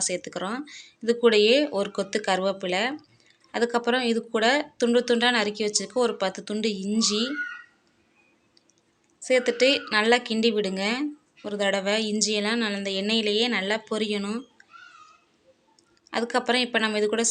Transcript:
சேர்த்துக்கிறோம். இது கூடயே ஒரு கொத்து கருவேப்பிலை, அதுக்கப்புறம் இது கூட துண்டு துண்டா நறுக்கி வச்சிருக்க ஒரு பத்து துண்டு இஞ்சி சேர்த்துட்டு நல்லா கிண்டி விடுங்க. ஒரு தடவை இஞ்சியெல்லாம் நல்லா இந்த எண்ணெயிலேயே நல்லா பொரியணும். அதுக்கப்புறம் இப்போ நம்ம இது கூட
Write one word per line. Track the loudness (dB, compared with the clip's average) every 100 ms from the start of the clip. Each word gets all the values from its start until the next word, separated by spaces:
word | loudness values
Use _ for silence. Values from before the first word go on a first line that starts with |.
| -2
சேர்த்துக்கிறோம். | -6 -8 -8 -6 -8 -10 -16 -20 _
இது | -2 2
கூடயே | 4 6 6 4 2 -2
ஒரு | -4 -4
கொத்து | -4 -4 0
கருவேப்பிலை, | 0 0 -2 -4 -2 -2 -6 -14 _ _ _ _
அதுக்கப்புறம் | -2 -2 0 0 0 0
இது | -2 -2 0
கூட | 2 2 -2 _
துண்டு | 2 2 2
துண்டா | 2 4 4
நறுக்கி | 2 0 -2
வச்சிருக்க | -2 -4 0 0
ஒரு | 0
பத்து | -4 -4 -8
துண்டு | -4 -2 -4
இஞ்சி | -2 0 0 0 -2 -4 -8 -12 -20 _ _ _ _ _ _ _ _ _ _ _ _ _ _ _
சேர்த்துட்டு | 2 2 2 4 4 4 2 2
நல்லா | 4 2 2
கிண்டி | 2 2 2
விடுங்க. | -2 -2 -2 -2 -4 -8 _ _
ஒரு | -10 -2
தடவை | 0 0 0 0 0
இஞ்சியெல்லாம் | 0 0 0 0 0
நல்லா | -2 -4
இந்த | -4 -4
எண்ணெயிலேயே | 0 0 2 0 0 0
நல்லா | -2 -4 -4
பொரியணும். | -4 -2 -2 -4 -6 -10 _ _ -20 -20 -20 -20 _ _ _ _ _ _ _ _ _ _
அதுக்கப்புறம் | -4 0 0 2 0 0
இப்போ | 0
நம்ம | 0 0
இது | 0
கூட | 0 0